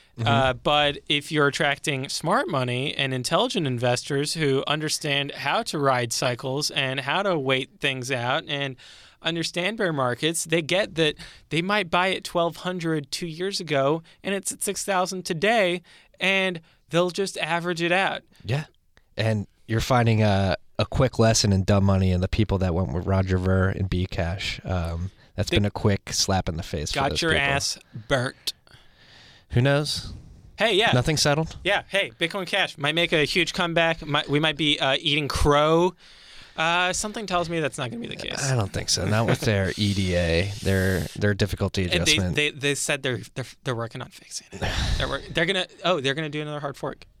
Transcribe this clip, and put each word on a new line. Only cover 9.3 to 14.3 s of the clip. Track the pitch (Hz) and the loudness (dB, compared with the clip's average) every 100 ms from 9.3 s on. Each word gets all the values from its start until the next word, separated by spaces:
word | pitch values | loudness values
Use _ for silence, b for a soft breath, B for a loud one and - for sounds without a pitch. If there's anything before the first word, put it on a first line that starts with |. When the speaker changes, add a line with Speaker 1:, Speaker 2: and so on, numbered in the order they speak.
| 165 160 175 180 226 | -4 -4 -2 -4 0
Speaker 2:
bear | 190 | 0
markets, | 147 127 120 156 170 | 0 0 0 -2 -2
they | 160 160 | 0 0
get | 147 180 214 | 2 0 0
that | 151 151 - B B B | 0 0 -2 B B B
they | 151 | -2
might | 185 208 170 | 0 0 0
buy | 175 185 | 2 2
at | 180 | 0
twelve | - 175 170 165 | -2 0 0 -2
hundred | 180 180 165 160 147 | -6 -4 -2 -2 -4
two | - 170 | -8 -8
years | 156 190 196 | -6 -6 -6
ago | 165 143 139 160 B B | -2 2 2 0 B B
and | - | -6